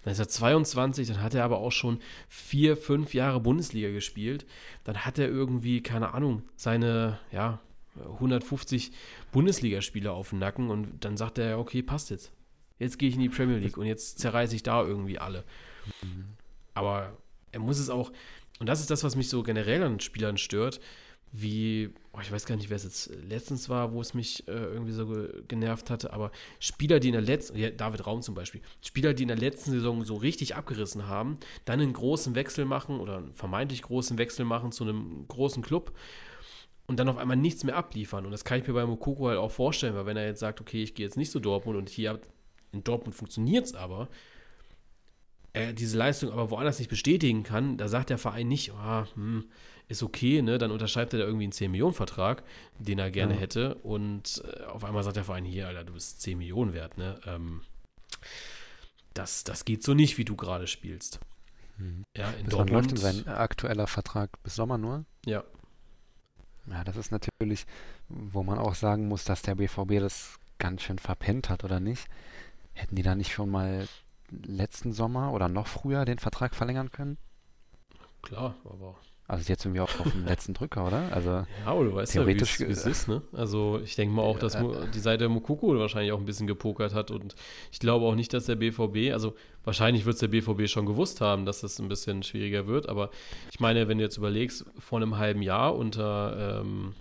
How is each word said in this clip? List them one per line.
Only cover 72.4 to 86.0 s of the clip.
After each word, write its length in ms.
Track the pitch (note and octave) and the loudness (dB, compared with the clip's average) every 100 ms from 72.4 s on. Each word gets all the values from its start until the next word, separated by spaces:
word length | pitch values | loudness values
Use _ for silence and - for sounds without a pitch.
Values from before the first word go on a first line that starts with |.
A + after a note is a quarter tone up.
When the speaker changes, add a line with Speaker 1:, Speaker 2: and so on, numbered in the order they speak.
| - - - | -16 -18 -14
Speaker 2:
Hätten 220 | - - F#2+ | -6 -2 2
die 60 | |
da 140 | F#2 G2 | 4 4
nicht 180 | F#2 | 0
schon 160 | - G2+ | -2 0
mal 380 | G2 F#2+ F#2+ G2 - - - - | 0 0 0 -4 -10 -20 -20 -16
letzten 640 | - G2+ G2 G#2 - A#2+ | -14 -8 -2 -2 -2 -4
Sommer 400 | G#2+ A#2 B2+ C#3 | 0 0 0 0
oder 160 | A2+ F2+ | 2 2
noch 160 | F#2 G#2+ | 2 -2
früher 400 | - C#3 C#3 B2+ | -4 0 2 2
den 140 | B2 | 2
Vertrag 340 | - - B2+ | 0 0 -2
verlängern 380 | - A#2+ C3 C3 | 0 0 0 -4
können? 260 | - C#3+ D3 - - - - - - - - - - | -4 -6 -6 -10 -18 -20 -20 -20 -20 -20 -20 -20 -18
Speaker 1:
Klar, 340 | - G#2+ B2 - | -12 -6 -6 -6
aber 320 | - F#2+ F#2+ F#2 - - - | -14 -14 -14 -16 -20 -18 -6
Speaker 2:
Also 200 | F2+ E2 | -4 0
jetzt 160 | F#2 | 0
sind 100 | G2 | 2
wir 100 | F2+ | 0
auch 160 | F#2 - | 0 0
auf 120 | E2+ | 2
dem 120 | F#2 | 2
Speaker 1:
<laughs> 20 | F2 | 2
Speaker 2:
letzten 280 | F2 - | 0 0
Drücker, 340 | F#2 D#3 G#2+ F2+ | -4 -4 0 2
oder? 240 | A2+ F3+ | 2 0
Also 180 | F#2 F2+ | 0 2
Speaker 1:
Ja, 180 | F2+ F2+ G2+ G#2 | 0 -2 -4 0
aber 180 | E3+ | 2
du 100 | A#2+ G2 | 4 2
weißt 200 | F#2+ - | 2 4
ja, 60 | |
Speaker 2:
theoretisch 380 | F#2+ G2+ A#2 - | 6 6 4 2
Speaker 1:
wie's, 80 | - | 0
wie's 160 | G2 | 0
Speaker 2:
ge- 80 | A#2+ | 2
Speaker 1:
ist, 160 | D3 - | 2 2
ne? 140 | A#2 - | 0 -2
Also 480 | - A2 G#2+ G#2 G#2+ | -4 0 2 2 0
ich 120 | G#2+ - | -2 0
denke 180 | G#2 G#2+ | 2 4
mal 80 | |
auch, 160 | G#2+ G#2+ | 4 4
dass 140 | A2+ | 2
Speaker 2:
Ja. 80 | - | 2
Speaker 1:
Mo-, 260 | A#2+ A2+ F2 | 0 0 -2
die 120 | A2 | 0
Seite 300 | A2 A2+ A#2 | 2 4 4
Moukoko 480 | A2+ A#2 D3 A3 B2 | 2 2 2 6 6
wahrscheinlich 340 | G#2+ A2 | 4 2